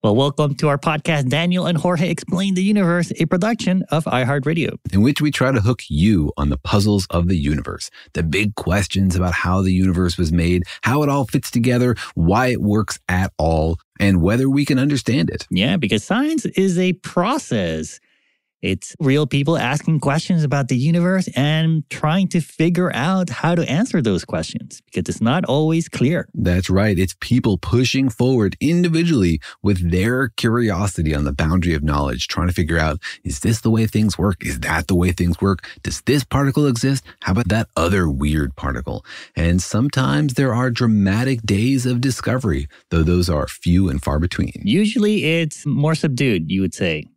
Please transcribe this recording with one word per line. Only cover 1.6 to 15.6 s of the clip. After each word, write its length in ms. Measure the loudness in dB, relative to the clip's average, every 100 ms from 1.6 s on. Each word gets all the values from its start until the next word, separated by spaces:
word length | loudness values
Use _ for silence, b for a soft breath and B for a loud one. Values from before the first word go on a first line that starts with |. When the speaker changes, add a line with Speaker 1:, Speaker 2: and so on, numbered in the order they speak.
Speaker 1:
and 140 | 0 0
Jorge 320 | 0 0 0
Explain 420 | -2 -4 -2 0
the 100 | 0
Universe, 480 | 2 2 2 0 -2 -2
a 60 |
production 600 | 0 2 0 0 0 0 0
of 160 | -2
iHeartRadio, 720 | 0 0 0 0 0 -2 -2 -6 -2
Speaker 2:
in 80 | 2
which 220 | 2 2
we 80 | 0
try 200 | 2 2
to 120 | 2
hook 180 | 2 0 -2
you 420 | 2 4 4 2 0
on 140 | -2
the 80 | -2
puzzles 480 | 0 0 2 2 0
of 200 | -2 0
the 100 | 0
universe, 500 | 0 -2 -4 -10 -12 B B
the 100 | -4
big 320 | -2 0 -2
questions 600 | -4 0 0 0 0 2 2
about 160 | 0
how 300 | 0 0 0
the 100 | 2
universe 460 | 2 2 2 0 0
was 120 | 0
made, 340 | 2 2 2 -2 B
how 200 | -2 0
it 60 | 0
all 160 | 0
fits 260 | 0 -2 -2
together, 460 | 0 2 2 2 0 B
why 340 | -2 2 2 0
it 120 | 0
works 380 | 0 0 -2 -6 -4
at 240 | -2 -2 _
all, 400 | 0 2 0 -2 _ _
and 220 | 2 4
whether 300 | 4 2 2
we 160 | 0 2
can 120 | 2
understand 520 | 2 0 0 0 0
it. 160 | -4 -4
Speaker 1:
Yeah, 280 | 0